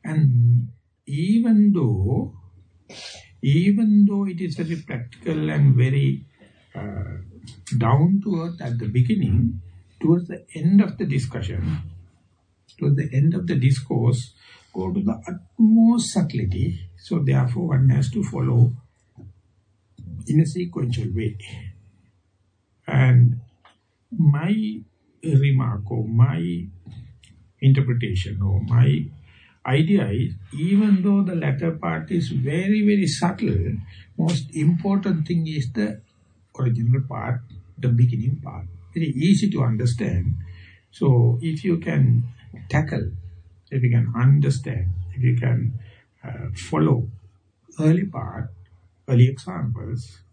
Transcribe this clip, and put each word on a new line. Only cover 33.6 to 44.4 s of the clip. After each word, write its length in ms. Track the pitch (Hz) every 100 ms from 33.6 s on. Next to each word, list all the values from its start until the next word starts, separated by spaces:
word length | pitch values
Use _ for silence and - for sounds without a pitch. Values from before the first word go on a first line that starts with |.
| - - - - - -
most 360 | 165 139 -
important 720 | 160 147 170 196 196 202 165 156
thing 200 | 170 160
is 240 | 151 123
the 300 | - 104 - _ _ _ _ _ -
original 420 | 127 113 117 135
part, 400 | - - 113 123 - - - -
the 120 | 131
beginning 500 | 120 123 - 135 147
part. 220 | 139 92 - - -
Very 140 | 170 160
easy 420 | 127 170 196 208
to 140 | -
understand. 720 | 120 110 123 - 101 90 - - - - - _ _
So 460 | - 139 120 120 120
if 240 | 160 156
you 120 | 185 170
can 440 | 165 143 131 117 - - - - -
tackle, 420 | 143 156 135 90 - - - - _ _
if 140 | 135
you 60 | 123
can 240 | 120 113
understand, 760 | 117 127 143